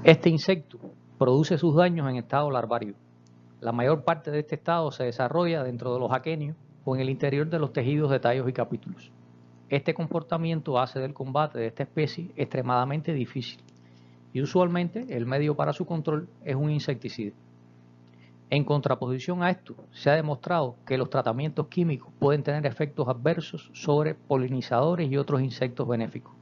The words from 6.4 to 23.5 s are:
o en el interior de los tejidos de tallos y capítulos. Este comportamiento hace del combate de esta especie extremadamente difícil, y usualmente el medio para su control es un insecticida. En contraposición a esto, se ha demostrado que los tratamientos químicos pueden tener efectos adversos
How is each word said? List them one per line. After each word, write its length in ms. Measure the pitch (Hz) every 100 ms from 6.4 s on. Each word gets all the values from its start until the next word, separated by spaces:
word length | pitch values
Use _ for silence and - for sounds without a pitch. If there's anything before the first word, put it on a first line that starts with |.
| 147 160 - - -
o 100 | 131
en 60 |
el 80 | 131
interior 400 | 135 143 139 156
de 100 | 160
los 140 | 147
tejidos 360 | - 127 147 151
de 100 | 135
tallos 260 | 120 127 127
y 60 |
capítulos. 580 | 127 117 - - - - - - - - - -
Este 260 | 143 160
comportamiento 840 | 156 160 170 160 165 165 165 151 127
hace 200 | 127 135
del 140 | 131
combate 460 | 143 135 135 151 123
de 80 | 113
esta 160 | -
especie 480 | - - 147 - 170 -
extremadamente 760 | 143 135 123 123 131 143 151
difícil, 460 | 151 123 135 120 - - - - - - - -
y 80 | 127
usualmente 640 | 143 185 180 175 175 220 262 127
el 120 | 120
medio 280 | 135 151 143
para 180 | 147
su 120 | 151 180
control 420 | 165 151 151 175 -
es 120 | - 135
un 160 | 151
insecticida. 640 | 151 - 123 117 - 104 - - - - - - - - - - - -
En 140 | 143 135
contraposición 800 | 147 131 127 127 127 123 180
a 80 | 175
esto, 240 | 185 - - -
se 180 | - -
ha 60 | 151
demostrado 600 | 151 143 - 175 135 120 -
que 100 | 131
los 140 | 131
tratamientos 560 | 135 123 113 151 147 151
químicos 440 | - 170 139 - -
pueden 240 | 139 147
tener 240 | 143 147 147
efectos 420 | 120 151 139 123
adversos 640 | 123 131 170 147